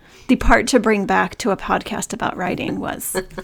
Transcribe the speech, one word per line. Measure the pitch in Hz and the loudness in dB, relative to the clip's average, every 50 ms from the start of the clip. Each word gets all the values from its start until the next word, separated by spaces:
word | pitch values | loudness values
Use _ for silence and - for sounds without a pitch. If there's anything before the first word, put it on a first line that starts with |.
| _ - - - - - | _ -20 -20 -8 0 2
the | 247 | 2
part | 247 - - 233 220 214 - | 4 6 6 6 6 4 4
to | 277 233 | 2 4
bring | 196 226 214 202 190 | 4 4 2 2 2
back | 196 190 190 185 180 - - | 2 2 2 0 0 -4 -4
to | - 208 | -2 -2
a | 190 | -2
podcast | - - 220 208 - - - 226 - 175 - | -2 0 -2 -2 -2 -2 -4 -6 -8 -6 -6
about | - 226 - - - | -6 -4 -4 -4 -4
writing | - 180 - - - - - - 190 | -4 -4 -4 -4 -4 -4 -6 -6 -4
was, | - - - - - - - 185 185 - - 190 | -6 -6 -8 -8 -8 -6 -4 -6 -6 -6 -10 -12